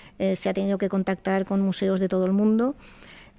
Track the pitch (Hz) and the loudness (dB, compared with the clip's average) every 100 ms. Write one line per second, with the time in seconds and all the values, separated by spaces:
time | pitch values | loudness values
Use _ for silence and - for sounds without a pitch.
0 | - - 190 185 196 190 196 196 196 190 | -20 -4 -2 -2 -2 -2 -2 0 0 0
1 | 185 190 - 190 190 196 196 185 190 190 | -2 -2 -2 -2 0 0 0 0 0 0
2 | 185 185 185 196 214 220 247 294 - - | 0 0 0 2 2 2 0 -4 -14 -20
3 | - - - | -20 -20 -20